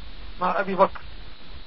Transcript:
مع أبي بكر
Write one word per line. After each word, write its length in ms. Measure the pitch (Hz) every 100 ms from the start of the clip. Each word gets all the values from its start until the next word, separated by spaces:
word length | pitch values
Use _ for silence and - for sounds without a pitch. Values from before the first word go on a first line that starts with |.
| - - - -
مع 200 | 185 180
أبي 140 | 196
بكر 260 | 185 190 - - - - - - -